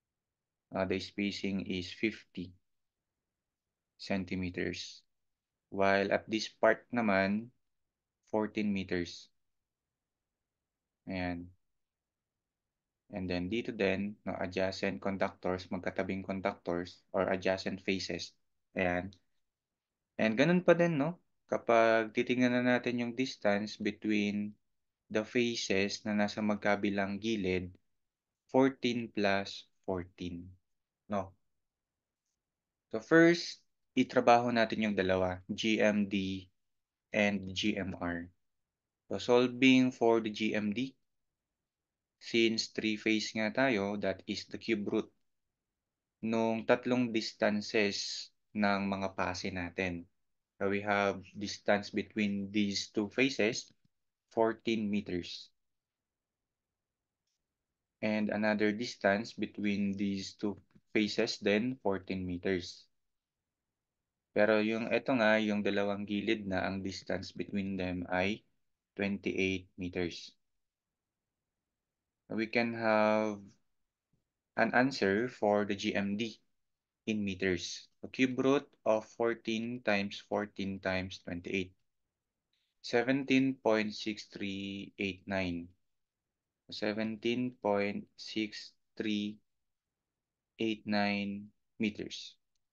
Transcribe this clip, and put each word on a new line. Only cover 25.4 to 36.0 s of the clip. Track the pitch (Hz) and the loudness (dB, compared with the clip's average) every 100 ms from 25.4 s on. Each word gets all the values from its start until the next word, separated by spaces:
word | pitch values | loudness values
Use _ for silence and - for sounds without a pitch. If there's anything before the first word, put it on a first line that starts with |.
| 120 117 - 95 101 - | 0 -2 0 0 0 -2
na | 110 | -2
nasa | 104 104 - | 0 0 0
magkabilang | 107 104 107 101 104 101 98 98 | -2 0 0 0 0 0 -2 -4
gilid, | 110 110 92 92 90 90 _ _ _ _ _ _ _ | -2 -2 0 0 -4 -14 _ _ _ _ _ _ _
fourteen | 131 135 135 123 120 113 | 4 4 2 -2 -2 -4
plus | 107 98 98 101 - - _ - | 0 2 2 -2 -10 -16 _ -6
fourteen. | 92 90 - 87 87 92 95 _ _ _ _ - | -4 -6 -10 -8 -8 -12 -20 _ _ _ _ -6
No? | 101 95 _ _ _ _ _ _ _ _ _ _ _ _ _ _ _ _ | -6 -6 _ _ _ _ _ _ _ _ _ _ _ _ _ _ _ _
So | 110 | -6
first, | - 165 165 170 - - _ _ _ | 6 8 8 6 -2 -12 _ _ _
itrabaho | 131 127 127 120 120 120 | 0 2 4 6 6 6
natin | 117 110 107 110 | 2 2 0 0
yung | 98 | 2
dalawa, | 92 92 92 92 - | 2 2 2 -2 -8
G | 101 113 107 | -2 0 4
M | 107 104 | 4 2